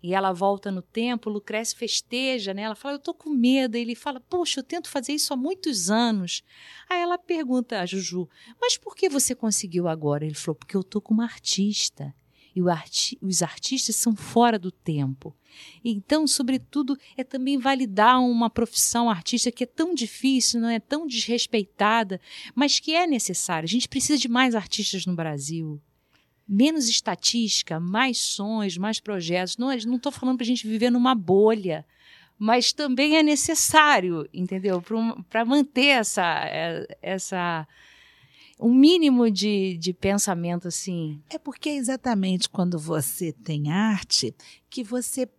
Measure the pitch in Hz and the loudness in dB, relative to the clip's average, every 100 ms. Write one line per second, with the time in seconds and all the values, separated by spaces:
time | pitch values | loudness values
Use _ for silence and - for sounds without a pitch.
0 | 175 190 196 180 196 202 202 190 - - | -2 0 0 0 0 0 -4 -8 -6 -4
1 | 233 240 226 208 - 214 226 - 220 - | -2 -2 -4 -8 -6 -6 -4 -6 -4 -4
2 | - 247 262 254 196 190 220 208 277 285 | -4 -4 -2 -2 -4 -6 -6 -8 -8 -8
3 | 285 339 311 285 240 262 254 233 233 233 | -8 -10 -4 2 4 4 2 -2 -6 -6
4 | - 262 _ 359 339 - 262 349 - 285 | -8 -10 _ -4 -2 -4 -6 -8 -6 -6
5 | 247 294 - 269 269 381 330 220 170 214 | -4 -4 -2 -2 -4 -4 -4 -4 0 2
6 | 240 214 175 - _ - - - - 359 | 2 0 -2 -8 _ -20 -20 -20 -4 -2
7 | 349 349 _ 339 269 254 240 214 180 190 | 0 -2 _ -4 0 -2 -2 -4 -4 -4
8 | 175 180 175 _ - 233 494 - - - | -4 -6 -8 _ -20 -4 -2 -2 -6 -2
9 | 381 277 - 247 226 202 185 175 175 160 | 0 0 -2 -2 -2 -2 -2 -2 0 0
10 | 151 147 156 147 - 151 - 196 185 208 | -2 -2 -4 -6 -6 -8 -4 -6 -4 -6
11 | - 220 233 - - - 202 202 - _ | 0 0 0 -6 -4 0 0 0 -4 _
12 | 143 - _ _ _ - 180 165 - - | -14 -14 _ _ _ 0 0 0 -4 -4
13 | - - 190 175 170 - - 269 - 220 | -4 -4 -4 -2 -2 -4 -4 -4 -2 0
14 | - 214 - 233 240 220 180 - - 151 | 0 -2 0 4 4 2 -4 -8 -4 -2
15 | 135 135 160 - _ - - - 233 202 | -2 -4 -12 -18 _ -20 -20 -10 -4 -4
16 | - 311 302 - 254 262 - 285 262 277 | 0 0 2 0 0 -2 -2 -4 -2 -4
17 | - - 254 269 262 277 254 269 254 196 | -6 -10 -8 -6 -2 0 0 0 0 4
18 | 220 254 247 233 233 - 233 - - 240 | 6 6 4 2 0 0 -2 0 0 2
19 | 240 190 - 247 247 - 247 - 330 320 | 0 0 -2 -2 -2 -2 -8 -2 -2 0
20 | 226 - 262 262 233 240 226 233 - 294 | -4 -2 2 2 2 0 0 -2 -2 -4
21 | 330 233 214 240 - 226 196 _ 208 233 | -4 -6 -2 -2 0 -2 -2 _ 2 2
22 | 208 185 - - - - 285 - - 320 | 0 -6 -10 -18 -10 0 2 0 0 0
23 | 359 262 - 180 - 165 160 220 - 269 | 2 0 -2 -4 -2 -4 0 -2 0 -2
24 | - - 233 233 262 226 170 - 202 190 | 2 2 2 2 4 2 -4 -4 -4 -4
25 | 180 175 160 147 139 165 160 147 _ _ | -4 -4 -4 -4 -6 -8 -8 -10 _ _
26 | _ _ _ _ - 196 277 320 233 226 | _ _ _ _ -2 4 4 4 0 0
27 | - 175 - 233 220 - - 160 175 208 | -2 -2 -2 0 0 -2 -2 -4 -2 0
28 | 262 233 - - 202 220 202 170 202 220 | 0 0 -4 -4 -4 -2 -2 -2 -4 -4
29 | - 202 165 180 180 202 247 262 220 247 | -6 -6 -2 -2 -2 -4 -2 -2 -2 -2
30 | 285 - 254 262 240 247 220 220 240 240 | -2 -4 -2 -2 0 -2 -2 0 2 4
31 | 254 247 170 190 214 226 185 156 - _ | 4 2 4 6 6 4 -2 -6 -8 _
32 | _ - _ _ 214 247 - - 294 254 | _ -20 _ _ 2 4 4 0 -2 2
33 | 294 311 302 294 - 320 - 311 302 262 | 4 6 6 4 0 0 4 6 6 4
34 | 180 170 - 185 180 190 196 180 175 226 | 2 -2 -6 -6 -4 -2 -2 -2 -2 -2
35 | 226 - 180 220 233 285 277 - 285 269 | -2 -6 -6 -2 2 2 2 4 4 4
36 | 214 - 175 156 - 156 170 165 - - | 2 0 0 0 -2 -4 -4 -4 -8 -10
37 | - 190 - 185 175 165 156 _ - - | -6 -6 -4 -4 -2 -4 -6 _ -20 -20
38 | _ _ _ _ - _ 233 254 294 359 | _ _ _ _ -20 _ 4 8 8 8
39 | 302 254 233 190 208 208 190 175 165 175 | 6 6 4 2 2 2 0 -2 -4 -2
40 | 196 202 202 175 175 175 175 - - 175 | 0 2 0 -2 -2 -4 -4 -8 -6 -4
41 | 160 151 _ 320 - - 311 294 247 262 | -4 -8 _ -12 -10 -8 -4 -2 -2 -2
42 | 254 220 190 185 - - 180 175 151 160 | 0 0 2 0 -2 -2 -2 -2 -2 -2
43 | - - 175 - - 151 147 175 220 202 | -2 -4 -6 -6 -6 -4 -2 0 0 0
44 | - - 117 - - - _ - 214 247 | -2 -2 -2 -8 -20 -20 _ -10 -6 -6
45 | 240 - 247 | -6 -6 -6